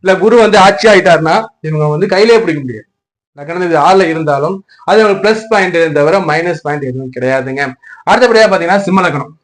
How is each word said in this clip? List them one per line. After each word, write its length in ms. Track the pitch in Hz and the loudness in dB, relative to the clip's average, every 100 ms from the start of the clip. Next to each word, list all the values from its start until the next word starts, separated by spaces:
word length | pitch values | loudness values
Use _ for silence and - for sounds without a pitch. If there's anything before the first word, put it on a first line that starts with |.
இல்ல 80 | 190 190 | 0 2
குரு 140 | 208 233 | 4 4
வந்து 160 | 208 208 | 4 4
ஆட்சி 240 | 190 196 220 | 4 4 4
ஆயிட்டாருன்னா 440 | 196 180 160 160 190 226 _ 156 | 4 4 2 2 -2 -4 _ -8
இவங்க 180 | 156 151 | -4 -2
வந்து 140 | 151 202 | -2 -2
கையிலே 240 | 185 226 226 | 0 2 2
பிடிக்க 200 | 180 151 | 2 -6
முடியாது. 240 | 131 107 _ _ _ _ _ 143 | -8 -12 _ _ _ _ _ -20
லக்னாதிபதி 400 | 147 175 180 160 | -12 -6 -2 2
ஆறுல 200 | 156 190 175 | 4 2 2
இருந்தாலும் 460 | 160 151 139 151 190 _ _ - | -2 -2 -2 -4 -8 _ _ -2
அது 100 | 208 | 2
அவங்களுக்கு 200 | 214 190 | 2 0
பிளஸ் 240 | 202 220 - | -2 -2 -2
பாயிண்ட் 260 | 214 185 165 165 147 | -2 0 0 0 0
தவிர 220 | 147 190 170 | 0 0 -2
மைனஸ் 320 | 156 175 160 | -4 -4 -6
பாயிண்ட் 220 | 147 147 135 | -8 -8 -8
எதுவும் 260 | 127 131 | -10 -10
கிடையாதுங்க. 480 | 127 127 131 131 135 139 127 - - - | -6 -4 -4 -4 -6 -8 -10 -20 -12 -2
அடுத்தபடியா 400 | 220 247 220 220 | 2 2 4 2
பாத்தீங்கன்னா 340 | 185 170 202 190 | 0 0 -2 0
சிம்ம 160 | 190 | -2
லக்னம். 280 | 180 139 - _ | -2 -4 -10 _